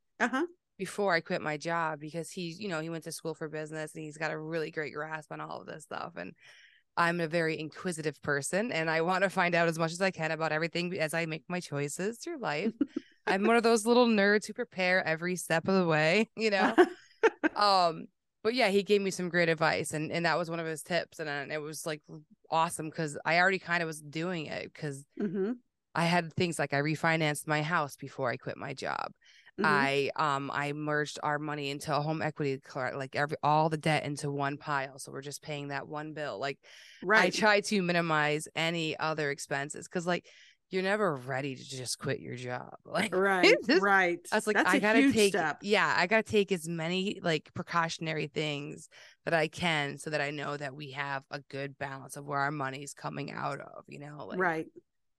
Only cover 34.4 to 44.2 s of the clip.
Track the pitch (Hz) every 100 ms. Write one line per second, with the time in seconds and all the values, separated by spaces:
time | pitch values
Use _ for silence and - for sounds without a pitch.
34.4 | 139 147 151 139 135 135 - 135 139 -
35.4 | - 143 143 139 123 151 156 151 143 101
36.4 | 135 139 - - - - 180 220 185 -
37.4 | 214 202 202 208 175 175 170 156 151 151
38.4 | - 151 165 170 156 - 156 156 143 143
39.4 | - 139 147 - - 180 170 175 - -
40.4 | - _ - 185 190 208 196 135 123 135
41.4 | 139 127 123 131 123 - 143 - 80 123
42.4 | 123 123 - - - 165 202 180 196 185
43.4 | 180 587 202 220 196 196 175 175